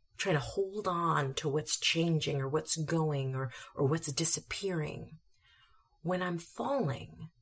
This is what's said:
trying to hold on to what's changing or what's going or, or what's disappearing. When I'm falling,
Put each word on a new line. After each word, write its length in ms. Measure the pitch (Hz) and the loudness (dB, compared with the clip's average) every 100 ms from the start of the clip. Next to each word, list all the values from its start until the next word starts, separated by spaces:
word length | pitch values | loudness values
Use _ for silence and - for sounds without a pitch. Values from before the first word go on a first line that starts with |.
| _ - | _ -4
trying 200 | 196 156 | 2 2
to 40 | |
hold 480 | 127 - 190 202 190 | 0 -2 -2 -2 0
on 460 | 170 170 151 139 | 2 2 2 0
to 140 | 135 156 | -2 0
what's 300 | 143 151 - | 0 0 0
changing 600 | - 160 170 160 135 139 | 2 2 4 2 2 0
or 80 | 135 | 0
what's 280 | 151 - 160 | 0 0 -2
going 580 | 151 165 156 143 135 | 2 2 2 2 0
or, 160 | 131 127 - - | -2 -4 -6 -12
or 120 | - 139 | 0 2
what's 240 | 160 160 | 4 0
disappearing. 1040 | 139 165 - - - 196 175 151 - - 160 - _ _ _ _ - _ _ | 0 2 2 -2 -4 -2 0 -2 -6 -12 -16 -20 _ _ _ _ -20 _ _
When 200 | 160 180 | -2 0
I'm 160 | 180 170 | 0 -2
falling, 920 | - - 240 277 165 123 - - - - | -4 -4 0 0 0 -2 -8 -14 -16 -16